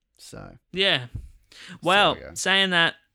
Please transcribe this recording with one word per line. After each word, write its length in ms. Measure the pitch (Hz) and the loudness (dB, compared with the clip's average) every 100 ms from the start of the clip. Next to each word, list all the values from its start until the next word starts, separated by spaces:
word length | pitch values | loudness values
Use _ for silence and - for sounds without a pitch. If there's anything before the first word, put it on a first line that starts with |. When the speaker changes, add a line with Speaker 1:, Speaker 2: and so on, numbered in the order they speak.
| _ _ | _ _
Speaker 1:
So 380 | - 107 95 - _ | -20 -18 -18 -20 _
Speaker 2:
Yeah. 340 | 185 196 143 123 - - - _ | -4 0 -2 -4 -14 -16 -20 _
Speaker 1:
So 40 | - - 180 | -20 -20 -6
Speaker 2:
Well, 320 | 165 202 180 | 2 4 4
Speaker 1:
there 100 | 95 | 0
we 40 | 67 | -8
go. 40 | |
Speaker 2:
saying 360 | 82 185 190 190 | -6 0 2 2
that, 240 | 175 165 - _ | 2 2 -2 _